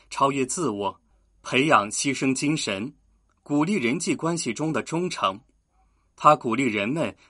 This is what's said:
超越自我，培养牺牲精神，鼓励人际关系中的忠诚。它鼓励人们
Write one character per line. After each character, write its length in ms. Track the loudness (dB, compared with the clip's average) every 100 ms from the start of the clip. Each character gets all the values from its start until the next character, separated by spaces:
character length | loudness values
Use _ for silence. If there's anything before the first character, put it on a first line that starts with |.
| _
超 220 | 0 0
越 120 | 2
自 260 | -2 -2 -4
我， 300 | -2 -4 -6 _ _ _ _
培 240 | -2 2 4
养 240 | 4 4
牺 200 | -2 -4
牲 220 | 0 0
精 240 | 0 0 -2
神， 380 | -2 -4 -6 -10 _ _ _ _
鼓 200 | -2 0
励 120 | 2 0
人 240 | 0 0
际 160 | -2 -2
关 200 | -2 -2
系 160 | -4
中 220 | -4 -2
的 80 | -2
忠 260 | -2 -4 -4
诚。 320 | -2 -2 -4 -12 _ _ _ _ _ _ 2
它 200 | 4 4
鼓 200 | 2 0
励 80 |
人 260 | 0 0 -2
们 260 | -2 -4 -6